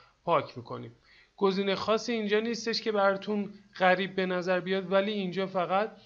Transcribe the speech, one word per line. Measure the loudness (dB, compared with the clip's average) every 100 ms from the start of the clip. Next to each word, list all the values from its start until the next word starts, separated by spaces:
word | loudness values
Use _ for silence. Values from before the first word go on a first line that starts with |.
| -20 _
پاک | 0 0 0 -12
می‌کنیم. | -12 -12 -12 -18 _ -20 _ 0
گزینهٔ | 0 2 0
خاصی | 0 0 0 0
اینجا | -2 0 0
نیستش | 0 -4 -2 -2
که | 0
براتون | 2 2 2 -2 -4 -4 -10 -18 2
غریب | 4 4 2
به | -2 0
نظر | 0 0 0
بیاد، | 0 -2 2
ولی | 2 2
اینجا | -2 -2 -2 -2
فقط | -2 0 0 0 -6